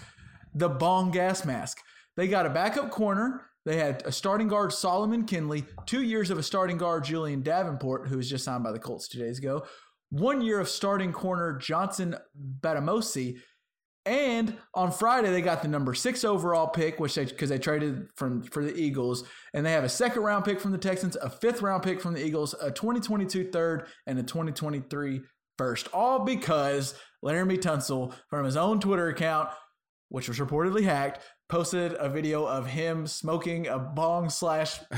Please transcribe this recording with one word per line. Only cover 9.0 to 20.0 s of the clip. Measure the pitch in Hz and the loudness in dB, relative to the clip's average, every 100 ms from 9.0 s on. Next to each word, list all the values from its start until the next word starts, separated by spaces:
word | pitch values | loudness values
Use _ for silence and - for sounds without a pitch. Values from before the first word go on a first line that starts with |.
| - | -8
two | 123 | -6
days | 117 127 | -6 -4
ago, | 135 143 143 - - _ _ | -4 -4 -6 -18 -20 _ _
one | 143 226 277 | 0 2 2
year | 226 208 | 2 2
of | 170 | 0
starting | - 196 196 185 | 0 0 2 0
corner, | 151 185 175 170 139 | -2 -2 0 0 -2
Johnson | - 160 190 196 180 - - 143 139 135 | -2 0 0 -2 -2 -4 -10 -12 -10 -4
Batamosi, | 160 151 147 220 220 139 127 123 - _ _ _ _ _ 190 | 0 0 2 0 0 -2 -4 -6 -16 _ _ _ _ _ -2
and | 262 277 233 226 - - | 2 2 2 0 -2 -6
on | - 180 | 0 0
Friday, | - 226 254 208 | 4 4 6 4
they | 180 | 4
got | 175 165 | 2 2
the | 151 | 0
number | 147 131 | 0 0
six | 123 247 254 | 0 0 0
overall | 220 196 175 165 160 | 2 2 2 2 2
pick, | 170 160 160 | 2 0 0
which | 147 | -2
they, | 151 131 | 0 -2
'cause | - 143 | -2 -2
they | 135 | 0
traded | 156 151 147 131 - - | 0 0 0 -2 -8 -6
from, | 135 123 | -2 -2
for | - 151 | -4 -4
the | 147 | -2
Eagles, | 170 151 135 123 123 - - - | 0 0 2 0 -2 -6 -18 -8
and | 147 156 | -2 2
they | |
have | 160 | 2
a | 127 | 2
second | - | 2